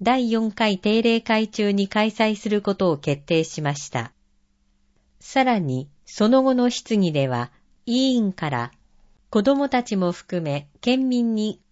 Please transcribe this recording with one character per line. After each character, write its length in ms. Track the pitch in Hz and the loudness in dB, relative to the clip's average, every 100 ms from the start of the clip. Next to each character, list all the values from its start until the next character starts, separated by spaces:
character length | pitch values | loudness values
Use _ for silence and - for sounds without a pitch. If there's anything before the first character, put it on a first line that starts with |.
第 300 | 196 262 240 | 0 0 0
四 200 | 226 220 | 0 -2
回 280 | - 220 190 | 0 0 0
定 220 | 208 220 | 2 2
例 200 | 226 226 | 2 0
会 260 | 226 220 220 | 0 0 0
中 240 | 220 208 | -2 0
に 160 | 202 196 | 0 0
開 220 | 214 214 | 0 0
催 260 | 208 220 208 | 2 0 0
す 140 | 214 | -2
る 120 | 208 | -2
こ 140 | 208 196 | 0 0
と 160 | 185 | 0
を 60 | 143 | 0
決 260 | - 143 | -2 -4
定 200 | - 165 | 0 0
し 180 | 160 - | 0 -4
ま 140 | 147 143 | -4 -4
し 140 | - | -6
た。 220 | 127 113 _ _ _ _ _ _ _ _ _ _ _ | -8 -8 _ _ _ _ _ _ _ _ _ _ _
さ 240 | - 269 | -4 0
ら 160 | 254 220 | 2 2
に、 280 | 151 127 143 _ - | 0 -4 -6 _ -20
そ 220 | - 214 | 0 4
の 140 | 262 | 4
後 140 | 262 254 | 4 2
の 140 | 247 | 0
質 280 | - - 214 | -2 -2 2
疑 140 | 180 | 2
で 160 | 147 135 | 2 0
は、 240 | 123 120 _ _ _ - | -2 -6 _ _ _ -4
委 300 | 240 269 247 | 0 2 2
員 180 | 202 | 0
か 160 | 185 156 | -2 -4
ら、 220 | 123 120 _ _ _ _ _ _ | -4 -6 _ _ _ _ _ _
子 140 | 214 | 0
ど 120 | 208 277 | 2 2
も 140 | 277 | 0
た 140 | 247 | -2
ち 140 | 240 202 | -2 -2
も 140 | 180 | -2
含 300 | 175 - 180 | -4 -8 -6
め、 260 | 160 143 143 _ | -4 -6 -8 _
県 280 | 240 262 262 | -2 0 0
民 260 | 247 233 220 | 0 0 0
に 240 | 214 - _ | -4 -6 _